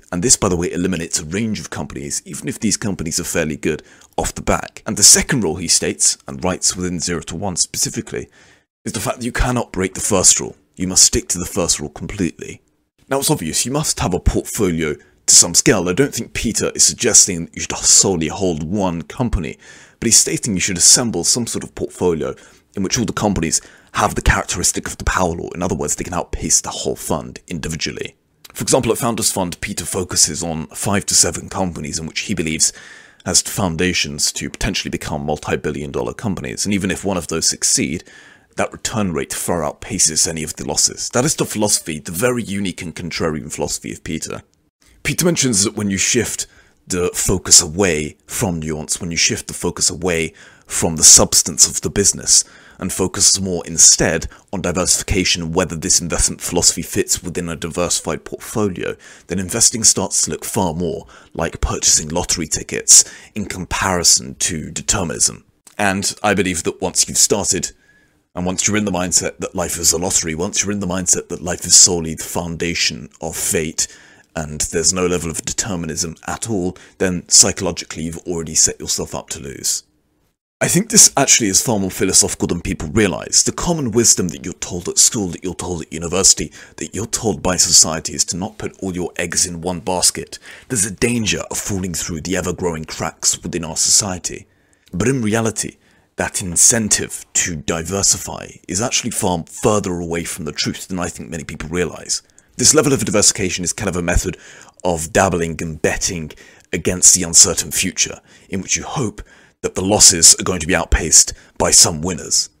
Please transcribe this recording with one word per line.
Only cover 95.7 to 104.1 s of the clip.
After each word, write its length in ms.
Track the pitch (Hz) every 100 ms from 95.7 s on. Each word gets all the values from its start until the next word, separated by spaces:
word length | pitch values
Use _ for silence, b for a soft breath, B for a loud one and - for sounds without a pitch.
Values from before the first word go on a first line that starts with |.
| - b b b b
that 260 | 87 -
incentive 840 | 95 80 - 117 104 - 67 - -
to 240 | - 92 78
diversify 920 | - 82 82 98 92 - - 50 50 - -
is 140 | 90
actually 300 | 123 - 120
far 300 | - 98 87 80
further 520 | - 117 104 92 87
away 260 | 85 85
from 200 | 82 -
the 80 | 76
truth 360 | - - - -
than 100 | 92
I 100 | 87
think 220 | - 60
many 140 | 80
people 240 | 71 80 78
realise. 520 | 87 82 - - - - b b b
This 160 | 123
level 180 | 151 143
of 100 | 131
diversification 600 | 104 101 95 - 92 -
is 80 | 85
kind 160 | - 98
of 80 | 87
a 60 |
method 340 | 85